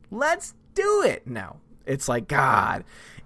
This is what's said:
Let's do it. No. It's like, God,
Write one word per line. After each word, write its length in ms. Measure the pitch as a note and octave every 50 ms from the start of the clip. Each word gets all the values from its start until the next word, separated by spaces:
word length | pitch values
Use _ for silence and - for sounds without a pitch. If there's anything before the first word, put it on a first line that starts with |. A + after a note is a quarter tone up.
| - -
Let's 440 | G3 A3 C#4+ D#4 E4+ G4+ - - - - _ - -
do 280 | F#4+ G4 G#4 G#4 G#4
it. 240 | F#4+ - - - -
No. 300 | C3+ A#2+ A2 F#2+ - - - - _ - - -
It's 240 | - C3+ C#3 - -
like, 200 | B2 A#2+ - -
God, 560 | C#3+ C#3+ C#3 C3 A#2 G#2 - - - - - - - - - - - - -